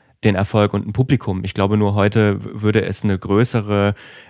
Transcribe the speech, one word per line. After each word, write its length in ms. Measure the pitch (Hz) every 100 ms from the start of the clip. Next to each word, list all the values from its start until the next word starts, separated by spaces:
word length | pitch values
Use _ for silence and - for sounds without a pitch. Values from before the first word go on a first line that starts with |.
| _ -
den 100 | 110
Erfolg 400 | 95 101 110 104
und 120 | 104 107
ein 60 |
Publikum. 520 | 107 131 135 107 92
Ich 100 | 95
glaube, 220 | - 101 107
nur 180 | 101
heute 480 | 101 104 113 107 101
w-, 180 | 101 107
würde 220 | 107 104
es 200 | 90 101
eine 140 | 107 92
größere, 760 | - 101 123 117 104 101 101 - - -